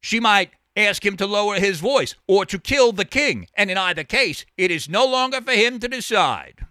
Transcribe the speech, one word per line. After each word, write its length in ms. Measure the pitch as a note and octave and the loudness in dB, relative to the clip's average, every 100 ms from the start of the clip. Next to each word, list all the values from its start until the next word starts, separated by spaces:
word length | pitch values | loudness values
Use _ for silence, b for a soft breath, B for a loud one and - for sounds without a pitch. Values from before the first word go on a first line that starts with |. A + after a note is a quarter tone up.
She 180 | - A3+ | -2 0
might 340 | A3+ G3+ F#3 _ _ | 2 2 2 _ _
ask 300 | - G#3 F#3+ | 0 0 0
him 120 | G#3 F#3+ | -4 -2
to 80 | G3+ | -2
lower 300 | G#3 G#3 G3 | 0 0 0
his 240 | G3 F3 | 0 0
voice 340 | F#3+ C#4 C#3 - - | 0 0 -2 -8 2
or 200 | F#3+ F#3+ | 2 2
to 120 | G3 | -6
kill 340 | - C#4 B3 | -2 4 4
the 120 | G3+ | 2
king, 420 | G3 C4 C#4+ B2 E2+ | -2 0 0 -2 -6
and 160 | - G3 | -4 -2
in 60 | F#3 | 0
either 280 | F#3 E3+ | -2 -2
case, 420 | D3+ A#3+ B3+ C#3+ - - | -2 0 0 -2 -12 -2
it 140 | F#3 | -2
is 180 | E3 C#3 | -2 -2
no 160 | F#3+ | 0
longer 380 | C4 B3+ C4 C4 | 2 2 -2 -4
for 100 | B3 | 0
him 260 | A#3+ A3+ B3 | 2 2 0
to 80 | A#3+ | -6
decide. 760 | B3+ - G#3+ D#3 G2+ C2 - - | -6 -2 2 2 0 -8 -16 -16